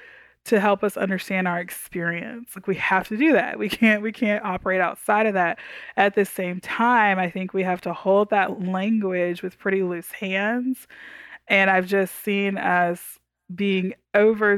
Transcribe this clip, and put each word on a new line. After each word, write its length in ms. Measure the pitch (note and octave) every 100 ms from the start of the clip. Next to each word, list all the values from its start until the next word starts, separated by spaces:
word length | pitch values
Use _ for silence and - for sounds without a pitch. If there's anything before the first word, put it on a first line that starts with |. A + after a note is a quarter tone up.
| - - - _
to 140 | - G#3+
help 240 | G#3 G3
us 140 | G#3 -
understand 500 | G3 F#3+ - F#3+ F#3
our 140 | F3
experience. 960 | F3+ - - F3+ E3+ E3+ - A#3 A#3+ G3
Like, 100 | G3
we 80 |
have 320 | F#3+ - F#3+ -
to 80 | G#3+
do 160 | D#4+
that. 280 | A3+ D#3 -
We 80 | G#3
can't, 340 | - A3 G#3+
we 80 | G#3+
can't 340 | G#3+ G#3+ G#3
operate 360 | G#3+ F#3 F#3+ F#3
outside 460 | F3 - - G#3 A3
of 80 |
that. 240 | F#3+ F3 - - - - -
At 200 | G3+ G3+
the 80 |
same 340 | G3 - F3+ F3+
time, 560 | - - A#3 A#3+ G#3 F#3
I 120 | F3
think 240 | F#3 F#3
we 80 | F#3+
have 180 | F#3 F3+
to 100 | F#3
hold 380 | E3+ F#3+ G3 G#3
that 300 | G#3 F#3+ G#3+
language 800 | F3+ F#3 G3+ A3 G3 F3+ F3 F3
with 140 | F#3 -
pretty 260 | G3 F#3+
loose 260 | F#3 F3 -
hands. 760 | - F#3+ F#3+ G#3 B3 B3+ B3+ - - - - - - -
And 240 | G3 F#3+
I've 160 | F#3+ F#3
just 380 | G3 F#3 -
seen 340 | - G3 G3 G3
us 600 | F#3 F3+ F3 F3 - - _ _ _
being 400 | F3+ G3+ F#3+ F#3 - _ G#3 G#3+ G#3+ G#3+